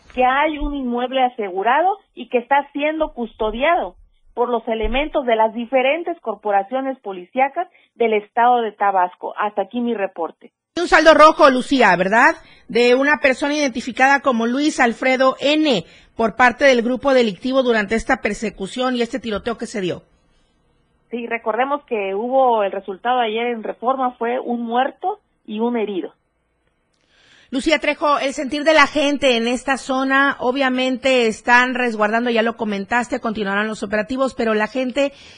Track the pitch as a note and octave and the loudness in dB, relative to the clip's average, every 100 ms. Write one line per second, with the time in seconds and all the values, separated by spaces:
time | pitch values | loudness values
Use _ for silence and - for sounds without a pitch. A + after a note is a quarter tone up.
0 | _ B3 B3+ C4+ D#4 D4 D4 C#4+ B3+ A#3+ | _ 0 0 2 0 -2 -6 -6 -4 -4
1 | B3 C4 B3 - G3+ F#3 G#3 C#4 F4+ G4+ | -2 0 -2 -2 -8 -2 0 2 2 -2
2 | _ - B3 B3 A#3+ C#4 C#4 C#4+ D4 D#4 | _ -18 -4 -4 0 0 -2 -4 -2 -2
3 | D4+ - A3+ - G#3+ A3+ D4 F4 F#3+ - | -4 -6 -10 -6 -4 -2 0 0 -2 -12
4 | _ _ _ - A#3+ A#3 B3 A3+ A3 B3 | _ _ _ -4 -2 -2 -4 -4 -2 -2
5 | D4+ D#4 B3 A3 A3 A3 A#3 C4 B3+ D#4+ | -2 -2 0 2 2 -2 -2 0 2 0
6 | F4 E4+ A#3 G3+ G#3+ G3+ G3 C4 C4+ C4 | -4 -8 -8 -6 -2 0 0 -4 -6 -8
7 | G#3 F#3+ F3+ B3+ C#4 E4+ F4+ _ _ - | -10 -14 -8 -2 -2 -2 -8 _ _ -2
8 | A#3 G#3+ G#3 - A#3+ B3 A3+ - G3+ F#3+ | 0 0 -2 2 4 4 0 -2 0 2
9 | F3+ - - - G#3 G#3 F#3+ A#3+ A#3+ A3 | 0 -4 -10 -6 -4 -4 -6 -4 -4 -4
10 | F#3+ - D#3+ - - _ _ - F4 F4 | -4 -6 -8 -10 -20 _ _ -6 2 4
11 | D#4+ D4+ D4+ D#4 D4 B3+ - C4+ G#3+ F3 | 8 8 8 8 4 4 0 4 4 4
12 | F#3 A3 C#4+ D#4+ - - - A3+ A#3+ B3+ | 2 4 4 2 -8 -20 -4 2 4 4
13 | C#4 D4+ C#4 C4 C#4+ D4+ C#4 B3+ B3 A3+ | 2 2 2 0 -2 -2 -2 -4 -6 2
14 | C4 C#4 C#4 A3+ A3+ C4 D4+ D4+ B3 A3+ | 4 4 2 0 0 0 0 2 0 0
15 | C4 B3+ C4 C4 C4 D#4 D#4 G#3 - - | 0 2 2 2 0 2 2 0 -4 -16
16 | _ - A3+ - B3 A#3+ C#4 B3 A3+ B3+ | _ -4 -2 2 2 4 4 4 2 0
17 | C#4 B3+ A#3 F3 B3+ C4 B3 A3+ G3 A3 | 2 2 2 -2 -2 0 2 0 0 -2
18 | - C4 A3+ G3+ G#3+ - F#3+ B3+ B3+ B3 | -2 -2 -4 -6 -8 -8 -10 -6 -4 -2
19 | A#3 C4 A#3 G3+ A#3+ A#3 A3+ A3+ F3+ C#3 | -4 -6 -6 -6 -6 -8 -8 -6 -6 -6
20 | - _ _ _ _ _ _ _ _ _ | -12 _ _ _ _ _ _ _ _ _
21 | _ A#3 A#3 A#3 A3+ A3 C#4 C#4+ - A3+ | _ -10 -8 -8 -4 -2 -2 -4 -6 -6
22 | G3 G3 A#3+ C4+ B3+ A3+ G3 G3 G3 F#3 | -4 -6 -2 2 2 2 -2 -4 -10 -6
23 | A#3+ B3+ A3+ A3 A#3+ A#3 G3+ - A3+ C4+ | -2 -2 -2 -2 -4 -6 -8 -6 -4 -2
24 | B3+ B3 A#3 B3+ - A#3+ A#3 A#3 C#4 - | -2 -4 -6 -4 -4 -6 -2 -2 -2 -4
25 | F#4 G#4 _ _ - G#3+ A#3 A#3+ G#3 F#3+ | -8 -8 _ _ -10 -4 -2 -2 -4 -6
26 | - _ _ _ _ _ _ _ _ _ | -8 _ _ _ _ _ _ _ _ _
27 | _ _ _ _ - B3+ D#4 D4+ D4+ C#4+ | _ _ _ _ -10 -4 0 0 0 0
28 | D4 C#4+ C4+ C4+ C4+ D4 C#4+ D#4 C#4 D4 | 0 0 -2 -4 -6 -2 4 4 4 2
29 | C#4+ C#4+ C#4 A#3 A#3 B3+ - C4 - C4 | 0 2 2 2 0 -2 -2 -4 -4 -2
30 | C4+ C4+ C#4 - B3 C4+ C4 B3+ B3+ B3+ | 0 2 2 0 -2 0 0 0 -2 0
31 | C4+ C4 A3+ G#3 - B3 B3+ B3 B3 G#3+ | 0 2 2 -2 2 4 4 0 -2 0
32 | G#3 A3+ B3 A3+ A3+ A3+ A3 G3 G3 A#3+ | 0 0 0 0 0 -2 -4 -4 -2 -2
33 | A#3 B3+ A#3 G#3+ G3 G3 G#3+ G#3+ G3+ G#3+ | -2 -4 -4 -4 -2 -2 -2 -6 -4 -4
34 | G#3+ B3+ C4 - A3+ G#3+ G#3+ C4 B3+ A#3+ | -2 -2 -2 -2 0 0 -2 -4 -4 -2
35 | C#4 - - | -2 -4 -20